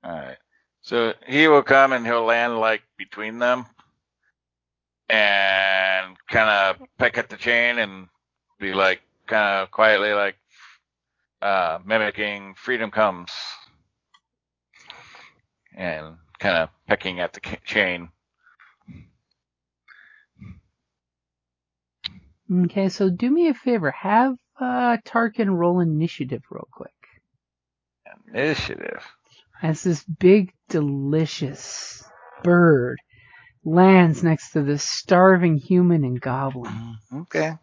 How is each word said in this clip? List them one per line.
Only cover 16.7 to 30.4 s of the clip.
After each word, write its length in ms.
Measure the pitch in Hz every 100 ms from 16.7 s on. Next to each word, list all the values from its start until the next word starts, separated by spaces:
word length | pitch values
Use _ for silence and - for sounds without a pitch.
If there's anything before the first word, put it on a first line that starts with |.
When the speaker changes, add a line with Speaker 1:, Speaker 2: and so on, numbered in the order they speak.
| _ -
Speaker 1:
pecking 320 | 107 95 90
at 120 | 87
the 80 | -
ca-, 200 | - -
chain. 460 | - 110 95 87 87 _ _ _ _ _ - _ _ - - _ _ _ _ _ _ _ _ - - _ _ _ 95 - _ _ _ _ _ _ _ _ _ _ _ _ _ _ - - _ _ _ 180
Speaker 2:
Okay, 240 | 175 202 190
so 200 | - 190
do 220 | 175 240
me 180 | 302 339
a 60 |
favor. 360 | 254 - 233 151
Have, 440 | - 190 214 262 254 _ _
uh, 380 | 254 247 247 233 -
Tarkin 500 | 233 233 220 208 180
roll 240 | 175 180
initiative 640 | 170 151 165 - 135 135 _
real 180 | - -
quick. 180 | - - _ _ _ _ _ _ _ _ _ _ _ - - _
Speaker 1:
Initiative. 720 | - 147 143 - 50 50 50 - _ _ _ _ -
Speaker 2:
As 200 | 165 156
this 200 | 185 165
big, 480 | - 160 185 202